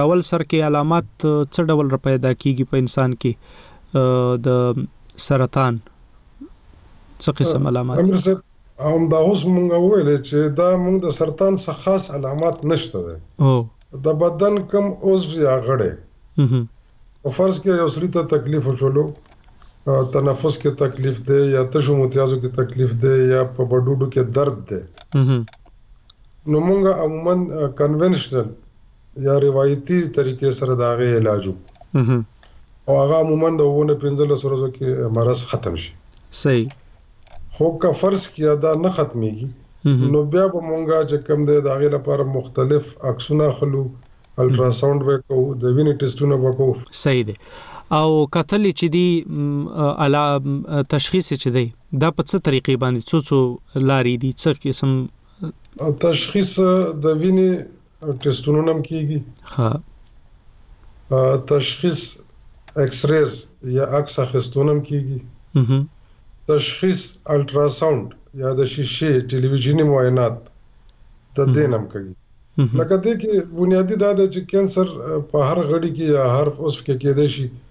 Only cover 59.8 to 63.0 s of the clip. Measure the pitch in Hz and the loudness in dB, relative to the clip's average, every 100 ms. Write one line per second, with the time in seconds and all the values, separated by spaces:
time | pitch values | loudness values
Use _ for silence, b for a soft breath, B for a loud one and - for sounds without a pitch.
59.8 | - - - - - - - - - - | -8 -20 -20 -20 -20 -20 -20 -20 -20 -20
60.8 | - - - 135 131 135 131 147 - - | -20 -20 -4 0 2 0 0 0 0 -2
61.8 | 180 151 - - - - - - - - | -2 -2 -4 -10 -20 -20 -20 -20 -10 -2
62.8 | 135 - | -2 0